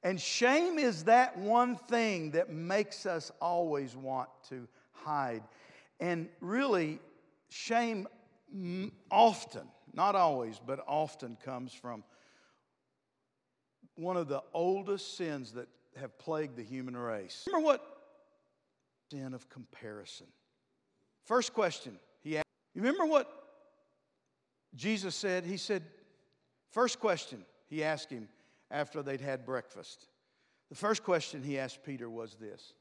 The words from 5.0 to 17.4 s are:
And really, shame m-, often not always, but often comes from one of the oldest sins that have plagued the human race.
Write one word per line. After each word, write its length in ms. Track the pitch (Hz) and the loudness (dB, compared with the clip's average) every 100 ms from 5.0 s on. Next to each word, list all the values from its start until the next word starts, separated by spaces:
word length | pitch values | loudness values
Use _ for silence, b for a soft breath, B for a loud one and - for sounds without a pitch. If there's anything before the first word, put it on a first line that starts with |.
| - 147 135 117 107 B B B B _ | -4 0 0 -2 -8 B B B B _
And 300 | 175 170 160 - | -2 -2 -4 -8
really, 600 | 175 226 277 196 156 156 - - _ _ _ | -4 0 4 4 2 -4 -12 -20 _ _ _
shame 580 | - - 226 233 220 196 - - _ _ | -12 0 2 2 -2 -6 -12 -20 _ _
m-, 400 | 196 180 180 202 - - | -8 -6 -4 -6 -10 0
often 560 | 196 233 180 - 110 82 - - - | 8 8 6 -6 -12 -14 -20 -14 0
not 200 | 185 196 | 2 6
always, 460 | 175 135 117 107 | 4 4 -2 -8
but 200 | 120 135 - | -6 -6 -2
often 500 | 147 156 - 123 113 | -2 -2 -4 -12 -12
comes 300 | - 127 127 | -8 -8 -8
from 300 | - 123 117 101 b b b b b b _ _ _ _ _ _ _ _ _ _ _ - - | -12 -10 -12 -14 b b b b b b _ _ _ _ _ _ _ _ _ _ _ -20 -8
one 220 | 170 180 | -2 -2
of 100 | 156 | 0
the 160 | 139 - | -2 -2
oldest 640 | - 175 190 190 202 - - | 0 2 2 0 -4 -4 -6
sins 360 | 175 147 120 | -4 -4 -6
that 140 | 117 117 _ _ - | -10 -12 _ _ -14
have 180 | 131 - | -14 -12
plagued 380 | - 156 151 123 | -4 -2 -2 -6
the 60 | |
human 320 | 110 131 127 123 | -10 -8 -8 -6
race. 500 | 120 107 92 - | -4 -4 -6 -10